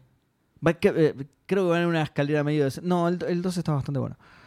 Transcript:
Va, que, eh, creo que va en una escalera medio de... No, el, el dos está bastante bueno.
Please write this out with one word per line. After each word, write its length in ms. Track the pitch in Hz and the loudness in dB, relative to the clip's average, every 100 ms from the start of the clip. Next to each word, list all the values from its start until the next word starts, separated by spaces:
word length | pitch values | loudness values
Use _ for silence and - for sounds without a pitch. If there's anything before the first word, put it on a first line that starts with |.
| - _ _ _ _ _ 151 | -8 _ _ _ _ _ -2
Va, 80 | |
que, 140 | 165 196 135 | 2 2 4
eh, 180 | 151 127 139 _ - | 2 0 -10 _ -4
creo 180 | 190 180 | 0 2
que 40 | |
va 100 | 170 | 2
en 60 | 175 | 2
una 140 | 165 | 0
escalera 420 | 147 - 143 151 | -2 -2 0 0
medio 220 | 147 151 135 | 0 0 0
de... 60 | 151 | -2
No, 240 | 180 180 170 | -2 0 0
el, 120 | 175 170 | -2 -2
el 140 | 175 | -2
dos 140 | 180 175 | -2 -4
está 140 | 165 | -2
bastante 260 | 143 135 139 | -2 -2 -4
bueno. 160 | 117 - - - | -6 -10 -20 -20